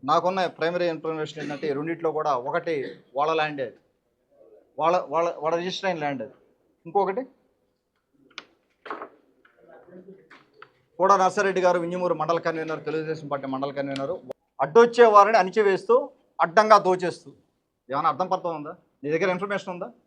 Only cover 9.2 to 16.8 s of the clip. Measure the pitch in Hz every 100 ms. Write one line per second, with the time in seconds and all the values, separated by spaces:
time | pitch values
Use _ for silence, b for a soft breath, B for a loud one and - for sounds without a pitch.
9.2 | _ _ _ _ _ - - 185 185 190
10.2 | _ - _ _ - _ _ _ 185 196
11.2 | 185 185 196 185 180 175 170 180 180 160
12.2 | 156 170 165 160 160 156 147 156 156 156
13.2 | 143 139 131 135 143 139 139 135 139 -
14.2 | 127 - _ _ 143 185 233 233 240 208
15.2 | 202 220 185 185 208 190 - 240 285 _
16.2 | _ _ 170 165 214 208